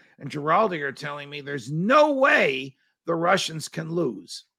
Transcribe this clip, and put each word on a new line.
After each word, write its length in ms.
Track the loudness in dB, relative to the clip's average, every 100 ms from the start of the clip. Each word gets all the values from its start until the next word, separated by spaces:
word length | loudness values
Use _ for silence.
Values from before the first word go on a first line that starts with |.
| _ -16
and 100 | -10
Giraldi 520 | -6 2 2 2 0
are 100 | -6
telling 380 | -6 -10 -10 -12
me 120 | -12
there's 300 | -8 -8 -4
no 420 | -2 2 4 6
way 640 | 4 4 4 2 0 -6 -14 _ _ -4
the 100 | 0
Russians 520 | 2 2 0 -8 -10
can 240 | -10 -6
lose. 540 | -2 -2 -4 -12 -18 -16